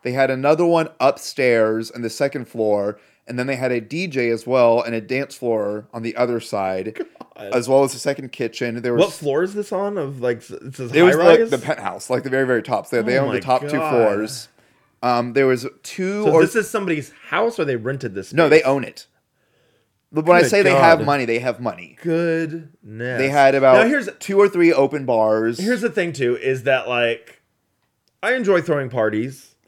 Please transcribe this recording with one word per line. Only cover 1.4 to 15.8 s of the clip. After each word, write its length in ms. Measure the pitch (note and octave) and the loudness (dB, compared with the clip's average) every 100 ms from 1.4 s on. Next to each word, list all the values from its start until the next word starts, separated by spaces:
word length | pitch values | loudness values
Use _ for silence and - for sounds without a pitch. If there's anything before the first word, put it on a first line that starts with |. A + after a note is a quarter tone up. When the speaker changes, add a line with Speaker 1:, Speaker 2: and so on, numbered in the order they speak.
| B2+ A#2 A2 A2 A2+ | 2 4 2 0 -6
Speaker 1:
on 100 | A#2+ | -8
the 80 | A#2 | -8
second 360 | - C#3 C#3 A#2 | -4 -4 -4 -10
floor. 520 | A#2 A2 G#2 G2+ G#2 _ _ - | -4 0 0 -2 -8 _ _ -12
And 80 | B2 | -8
then 80 | B2+ | -6
they 120 | B2+ | -4
had 160 | B2+ | -2
a 80 | A#2+ | -4
D 260 | G#2+ D#3 F#3 | -4 -8 -6
J 220 | C3 A#2+ | -2 -2
as 180 | A2+ A#2+ | -2 0
well 340 | B2+ A#2 A#2 | 4 4 4
and 140 | A#2 A#2 | 0 -6
a 60 | |
dance 340 | G#2 C3 C#3 - | -4 -6 -6 -8
floor 500 | A#2+ A2 G#2 G#2 - | -4 -2 -4 -6 -10
on 80 | A#2 | -10
the 140 | A#2 - | -10 -4
other 240 | B2 A#2+ | -2 -2
side, 580 | - G#2 F#2+ F#2+ F#2+ A2 - _ - - | -4 -4 -4 -4 -8 -10 -16 _ -20 -18
Speaker 2:
God. 160 | G2+ | -4
Speaker 1:
as 140 | B2 A2+ | -4 2
well 160 | C3+ | 2
as 100 | C#3 | 2
a 60 | B2+ | -2
second 320 | D3 C#3 C3 | -6 -6 -10
kitchen. 500 | - A#2 - A#2+ A#2 | -8 -8 -6 -6 -4
There 120 | A#2+ | -2
was 100 | B2 | 0
Speaker 2:
What 80 | F#3+ | 0
floor 300 | - C#3+ C#3 | -2 -4 -2
is 100 | F#3 | -4
this 200 | G3+ G#3 | -6 -6
on? 240 | F#3+ G3+ G3+ | -6 -6 -6
Of, 240 | C#3 C#3 | -8 -6
like, 160 | A#2+ A#2 | -6 -6
s-, 120 | - | -10
it 240 | - B2+ C3+ | -16 -16 -12
says 200 | B2 C#3 | -4 4
Speaker 1:
it 60 | |
was, 120 | F3+ D#3 | 6 6
Speaker 2:
high 60 | |
Speaker 1:
like, 160 | F3 A#3 | 6 6
Speaker 2:
rise? 80 | A3+ | 6
Speaker 1:
the 80 | B2+ | -2
penthouse, 520 | - D#3 G2 G2 - | -2 -6 -6 -10 -4
like, 140 | B2+ | -4
the 60 | C3+ | -2
very, 180 | C3 C3 | -2 0
very 160 | A#2+ | 0
top. 240 | G#2 A2 - | 0 -4 -2
So 140 | B2 | -2
they 160 | A2 C3 | 0 0
Speaker 2:
Oh 60 | |
Speaker 1:
owned 80 | C#3 | 0
the 20 | |
Speaker 2:
my 60 | B2+ | -2
Speaker 1:
top 200 | C3 B2+ | 0 0
two 80 | D3 D3+ | 0 -4
Speaker 2:
God. 100 | D#3 | 0
Speaker 1:
floors. 560 | B2+ A2 G2+ A2 C3 - _ _ _ _ _ | 2 2 0 -6 -10 -16 _ _ _ _ _
Um, 300 | B2 A#2+ B2 | -2 0 0
there 120 | A#2+ C3+ | 0 2
was 220 | B2+ B2+ _ | 0 -4 _